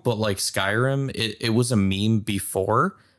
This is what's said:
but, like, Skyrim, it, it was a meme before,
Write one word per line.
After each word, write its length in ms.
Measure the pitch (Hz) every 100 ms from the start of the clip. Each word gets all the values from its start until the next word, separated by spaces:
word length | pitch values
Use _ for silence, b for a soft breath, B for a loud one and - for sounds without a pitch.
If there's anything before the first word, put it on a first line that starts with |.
but, 160 | 127 107
like, 180 | 110 98
Skyrim, 720 | - 104 95 110 131 135 135 -
it, 220 | 113 -
it 80 | 117
was 220 | 110 120
a 40 | 113
meme 440 | 98 95 107 110
before, 760 | 101 98 - 95 92 113 185 - b